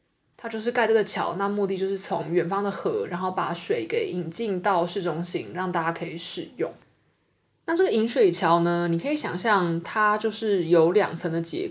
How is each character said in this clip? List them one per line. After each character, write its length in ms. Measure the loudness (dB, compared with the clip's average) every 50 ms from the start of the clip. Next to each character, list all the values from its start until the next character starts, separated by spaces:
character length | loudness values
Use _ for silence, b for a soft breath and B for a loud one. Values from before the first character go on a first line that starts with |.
| _ _ _ _ _ _ _
它 120 | -14 -12 -8
就 100 | -8 -4
是 140 | -4 -2 0
盖 140 | 2 2
这 80 | 4 4
个 100 | 4 4
桥， 320 | 2 0 0 -2 -2 -2 -2
那 100 | -2 -2
目 180 | 0 0 0
的 100 | -2 -2
就 100 | -2 -2
是 100 | -2 -2
从 360 | -4 -4 -4 -4 -4 -4 0 0
远 160 | 0 0 0
方 160 | -2 -2 -2
的 60 | -2
河， 360 | -4 -2 -4 -2 -2 -2 -4
然 140 | -4 -4 -4
后 100 | -4 -4
把 220 | -2 -2 -4 -2 -2
水 340 | -4 -2 -2 -2 -2 -2
给 240 | -2 -2 -2 -2 -2
引 200 | -4 -4 -6 -4
进 300 | -2 -2 -2 -2 -4 0
到 240 | 0 2 2 2 2
市 180 | 0 0 -2 -2
中 200 | -2 -2 -2 -2
心， 280 | -2 -2 -2 -4 -6 -6
让 180 | -6 -4 -2
大 140 | -2 -2 -2
家 80 | -2 -4
可 140 | -4 -8
以 100 | -8 -6
使 320 | -6 -4 -4 -4 -4 -6 -10 -6
用。 160 | -6 -6 -6 -6 -14 _ _ _ _ _ _ _ _ _ _ _ _ _ _ _ _ -6
那 100 | -2 2
这 80 | 2 2
个 80 | 4 4
引 160 | 2 2 2
水 240 | 4 4 4 4 4
桥 280 | 4 2 4 4 4
呢， 280 | 4 2 2 2 0 0
你 100 | 0 0
可 120 | 0 0
以 40 | 0
想 240 | 0 0 -2 -4 -2
象 420 | 2 2 2 4 2 2 -2 -2 -4
它 360 | -4 0 2 2 4 2 2
就 120 | 0 -2
是 340 | -2 0 0 0 0 0 2
有 280 | 4 6 6 6 6 4
两 240 | 2 2 2 -2
层 140 | -4 -4 -2
的 100 | -2 -2
结 300 | -2 -2 -4 -4 -6 -6